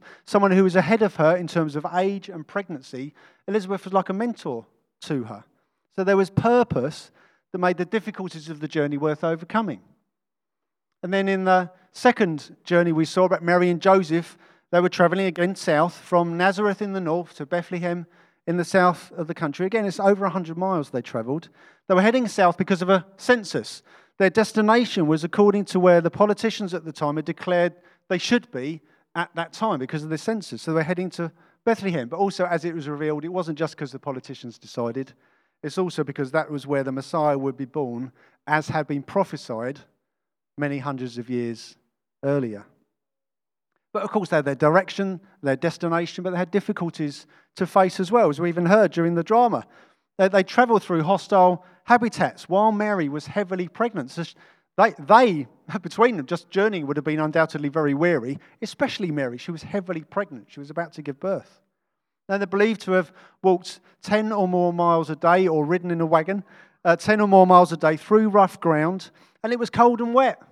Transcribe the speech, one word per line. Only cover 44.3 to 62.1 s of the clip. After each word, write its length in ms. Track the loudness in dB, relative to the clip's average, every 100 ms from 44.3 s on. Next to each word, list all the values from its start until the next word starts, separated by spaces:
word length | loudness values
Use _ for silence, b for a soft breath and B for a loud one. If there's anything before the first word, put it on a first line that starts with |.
| -2
had 80 | 0
their 100 | 0
direction, 640 | 2 2 0 -6 -6 -6 b b
their 160 | -4 -2
destination, 640 | -2 -4 -4 -4 -4 -8
but 60 | -6
they 80 | -4
had 140 | -2
difficulties 720 | -4 -4 -6 -6 -6 -8 -8 -20 b b -8
to 100 | 0
face 340 | 2 2 0
as 120 | 0
well, 180 | 2 2
as 100 | 0
we 80 | -4
even 200 | -2 4
heard 240 | 4 4
during 240 | 2 -2 -2
the 80 |
drama. 420 | 0 2 2 0 -8 b b b b 0
They, 120 | 2
they 140 | 4
travelled 400 | 2 4 4 4
through 200 | 0 -2
hostile 640 | 0 -2 2 4 6 4 b b 2
habitats 600 | 2 2 -2 -4 -4 -2
while 240 | 2 2
Mary 380 | 2 -2 -2 -2
was 160 | -6 -6
heavily 400 | -6 -4 -6 -6
pregnant. 440 | -4 -4 -4 -10
So 120 | -10
sh-, 120 | -12 -14 b b b 2
they, 160 | 2 2
they, 500 | 6 6 6 2 -6 _
<laughs> 180 | -10 -8
between 340 | -4 2 2 2
them, 100 | -4
just 240 | -6 -4
journeying 360 | -2 0 -2 -4
would 80 | -4
have 80 |
been 160 | -4 -2
undoubtedly 480 | 0 0 0 -2 -4
very 280 | -2 -2 0
weary, 420 | 0 0 -4 -12 b b
especially 500 | -10 -6 -6 -4 -6
Mary. 260 | -4 -6 -8
She 140 | -12
was 120 | -12
heavily 400 | -8 -8 -6 -10
pregnant. 420 | -8 -8 -8 -10 -20
She 120 | -20
was 80 | -12
about 240 | -10 -10
to 80 | -10
give 180 | -12 -8
birth. 400 | -6 -6 -10 _ _ _ _ _ _